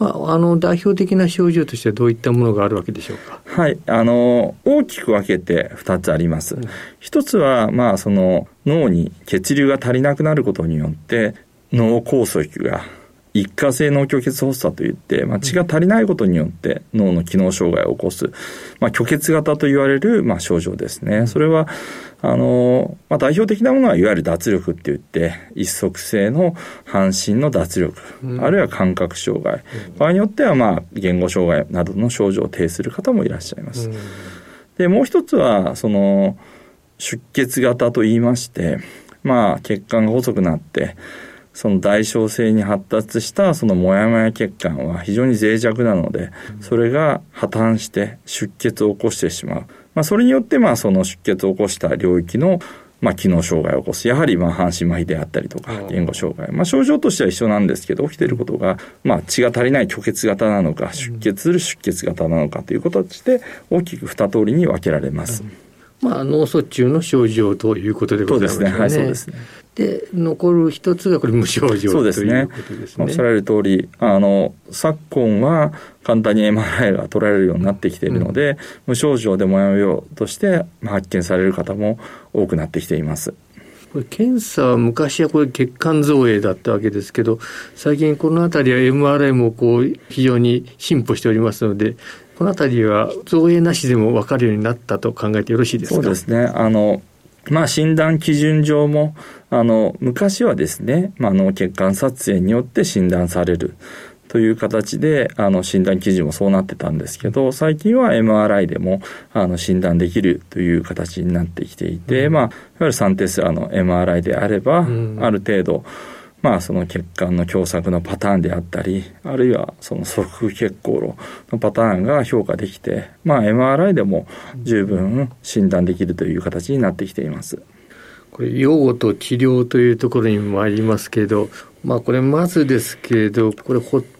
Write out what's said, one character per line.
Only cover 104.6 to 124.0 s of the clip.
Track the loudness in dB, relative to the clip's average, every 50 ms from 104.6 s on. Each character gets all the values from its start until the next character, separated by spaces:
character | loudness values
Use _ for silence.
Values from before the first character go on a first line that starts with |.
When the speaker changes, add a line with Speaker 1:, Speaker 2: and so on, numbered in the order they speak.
| -2 -2 -2 -2 -4 -4 -4 -2
Speaker 2:
で、 | 0 0 2 2 0 -2 -2
あ | 0 0 2
の、 | 2 0 0
診 | 0 0 0 2
断 | 2 0 0
基 | 0 0 0
準 | 2 0
も | -2 -2
そ | -2 0
う | 2
な | 2 2
っ | 0
て | -2 -6
た | -8 -6 -4
ん | -4 -4
で | -6 -6
す | -10 -6
け | -6 -4
ど、 | -2 0 0 0
最 | 0 0 0 0 0
近 | 0 0 2 2
は | 4 4 2 2
エ | 2 4
ム | 4 4 4
ア | 4
ー | 4
ル | 2
ア | 2
イ | 2
で | 0 -2 -2
も、 | -2 -2 -2 -2 -4 -10 -18 -18 -20 _ _
あ | -2 0
の、 | 0 0
診 | -4 0 0 0 2
断 | 2 2 2 2
で | 2 2
き | 0 0 2
る | 2 0 0 -4 -10
と | -6 -2
い | 0 2 2
う | 0 0
形 | -4 -6 -8 -8 -8 -6 -4 -2
に | -2 0
な | 0 -2
っ |
て | -4 -4 -8 -10
き | -10 -8
て | -8 -6 -6
い | -6
て、 | -8 -4 -2 0 0 2
Speaker 1:
う | 2
ん。 | 2
Speaker 2:
ま | 2
あ、 | 0
い |
わ | 0 -4 -10 -20 -20 _ -2
ゆ | -2
る | -2 0
三 | 2 2 0 2
テ | 2 0
ス | -2 0 0
ラ | 0 0
の | 0 -2 -4 -4 -2
エ | 0 0
ム | 2 2
ア | 2 2
ー |
ル | 2 0
ア | 0
イ | 0
で | 0 -2
あ | -2 0
れ | 0 -2 0
ば、 | 0 2 2 2
Speaker 1:
う | 2
ん。 | 0 0 -2 -2 -4 -4 -2
Speaker 2:
あ | 0 0
る | 0 0
程 | 0 0 0 0 2
度、 | 0 -2 -2 -4 -8 -18 -18 -18 -18 -20 -20 -20 -20 _ _
ま | 0 0 0
あ、 | 0
そ | -2 -4 -4
の | -4 -4
血 | -4 -6 -8 -10 -8 -6
管 | -6 -2 -2 0
の | 0 -2 0
狭 | 0 -2 -2
窄 | 0 -2 -4 -2 0
の | -2 -2
パ | -2 -4 -8
タ | -4 -2 0
ー | 2
ン | 2 0
で | 0 -2
あ | -4
っ | -6
た | -6 -8 -6
り、 | -4 -4 -4 -4 -6 -8 -18 -16 _
あ | -8 -2
る | 0 2
い | 2
は | 2 2 0 -6 -10 _
そ | -12 -10 -8
の | -8 -8
側 | -6 -4 -4 -4 -4 -6 -6 -4 -4 -4
血 | -2 -4 -4 -4 -6 _
行 | -2 -2
路 | -2 -2 -4 -8 -10 -16 -18 -20 -20 -12 -8
の | -8 -2
パ | -2 -2 0
タ | 0 0
ー | 2 2
ン | 0 0
が | 0 0 0 0
評 | 0 0 -2 0
価 | 0 -4
で | -6 -6 -8
き | -10 -10
て、 | _ -6 -6 -6 -6 -10 -18 _ _
ま | 0 2 2
あ、 | 2
エ | 2 2
ム | 2 2
ア | 2 2
ー |
ル | 2 2
ア | 2
イ | 2
で | 2